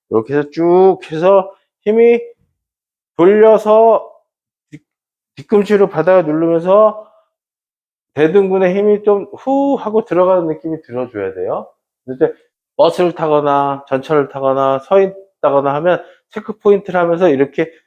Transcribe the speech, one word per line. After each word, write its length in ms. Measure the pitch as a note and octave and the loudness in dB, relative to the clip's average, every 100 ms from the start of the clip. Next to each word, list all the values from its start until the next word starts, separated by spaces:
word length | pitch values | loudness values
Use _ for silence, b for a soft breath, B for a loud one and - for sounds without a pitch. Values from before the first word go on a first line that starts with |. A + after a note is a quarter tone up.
| - | -6
이렇게 240 | G#2+ A2+ C#3+ | -4 -2 -4
해서 140 | C#3+ | -4
쭉 480 | D#3+ E3+ F3+ F#3+ F3 - | -4 0 4 2 0 -6
해서 400 | D#3+ F3+ G3 F#3 B B _ | -2 2 2 0 B B _
힘이 400 | G#3 A3+ A#3 A#3 A#3 _ _ _ _ _ _ _ _ - | -2 2 2 2 -4 _ _ _ _ _ _ _ _ 0
돌려서 960 | F3+ G#3+ A3 G#3+ G#3+ A3 A3+ G#3 - - _ _ _ _ _ | 2 4 4 4 2 4 4 2 -2 -20 _ _ _ _ _
뒤-, 140 | D3+ _ _ _ _ _ - | -20 _ _ _ _ _ -20
뒤꿈치로 520 | - G#3 G3 G3+ F#3 | -2 0 2 0 0
바닥을 440 | F3+ E3 F#3 D#3 | 0 2 2 2
누르면서 760 | D#3 E3 E3 F3+ G3+ G#3+ G#3 - _ _ _ _ _ _ _ _ _ _ | -2 0 0 2 2 2 0 -14 _ _ _ _ _ _ _ _ _ _
대둔근에 640 | C#3 D#3+ G3+ F#3+ F#3+ F#3 G3 | -2 2 2 2 0 0 0
힘이 280 | G#3 G#3 | 0 0
좀 240 | G#3 G3+ F3 - | 0 -2 -4 -10
후 380 | C4+ C#4 C#4 C4+ | -4 -2 0 -2
하고 300 | G#3+ A3 - | -4 -4 -2
들어가는 420 | E3+ F#3 F#3 E3 | 0 2 0 -2
느낌이 340 | D#3 D#3+ D#3 | -6 -10 -10
들어줘야 500 | - B2 B2 G#2 F#2+ | -10 -10 -8 -8 -8
돼요. 360 | F#2 F#2+ E3+ - _ _ _ B2+ | -6 -6 -8 -10 _ _ _ -14
근데 280 | C3 D#3 B B _ _ - | -4 -4 B B _ _ 0
버스를 360 | D#3+ F3 F3 | 0 0 -2
타거나 720 | E3 D#3+ D3+ D3 C#3 C#3 C#3 - | -2 -2 0 0 0 -2 -6 -6
전철을 420 | C3+ C3+ D3+ C3+ | -6 -2 -2 -2
타거나 500 | C3+ C3+ C3+ C3+ C3+ | -4 -4 0 -2 -2
서 200 | - G3 | 0 0
있다거나 720 | F#3+ F#3+ - _ D3 C#3 C#3 C#3+ | 0 -6 -20 _ -2 0 -2 -2
하면 280 | F3 E3+ B B _ | -2 -2 B B _
체크 280 | G#3+ G#3+ - | -16 -14 -4
포인트를 400 | G#3 G3 G3 F3+ | 0 0 -2 -4
하면서 300 | E3+ E3 D#3 | -2 0 0
이렇게 420 | C3+ C3+ - D#3+ B | 0 -2 -4 -8 B